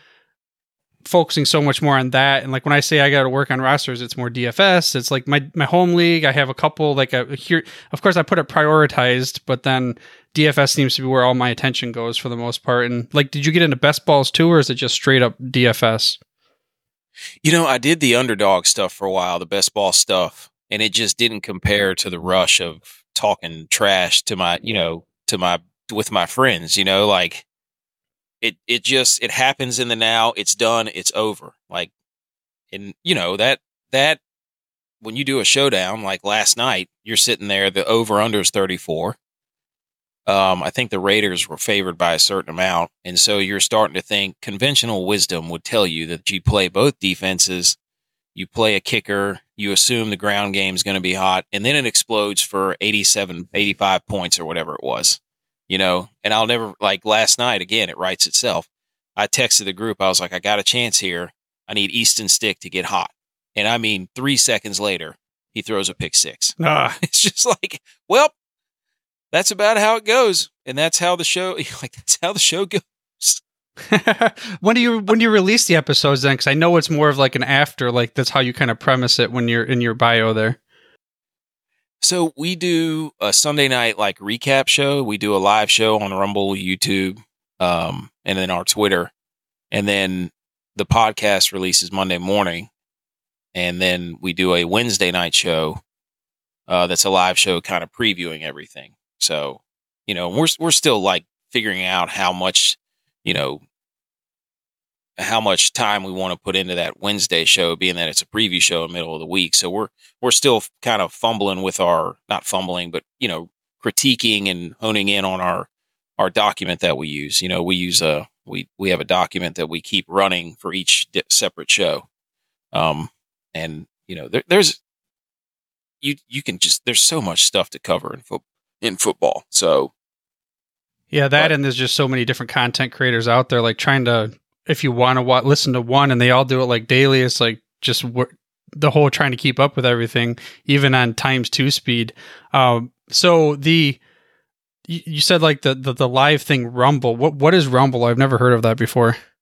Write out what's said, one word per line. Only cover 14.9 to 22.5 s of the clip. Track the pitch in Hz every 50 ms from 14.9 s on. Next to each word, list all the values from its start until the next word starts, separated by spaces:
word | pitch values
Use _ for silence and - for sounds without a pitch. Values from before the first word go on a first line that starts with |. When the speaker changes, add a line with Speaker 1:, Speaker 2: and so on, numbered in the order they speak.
| -
Speaker 1:
straight | - - 139 131 127
up | 123 117 - - 131 127
D | 127 127 123
F | 117 107 -
S? | 123 113 110 104 - - - - _ _ _ _ _ _ _ _ _ _ _ _ _ _ _ _ _ _ _ - - - - _
Speaker 2:
You | - 156
know, | 170 170 165
I | 135 127 123
did | 120 147 170 160
the | 147 123 117
underdog | 123 131 117 107 95 104 98 95 90 -
stuff | - - 110 98 90
for | - - 98
a | 95
while, | 95 95 90 90 87 87
the | 90
best | 82 98 98 92 -
ball | - 107 98 92
stuff. | - - - - 98 92 87 76 - - - - _ _ _ -
And | 107 104
it | 110 107
just | 87 113 113 98 - -
didn't | 120 117 113 98
compare | - - 95 92 - 104 104 101 101 95 90
to | - - 95
the | 87 82
rush | 82 92 90 95 90 -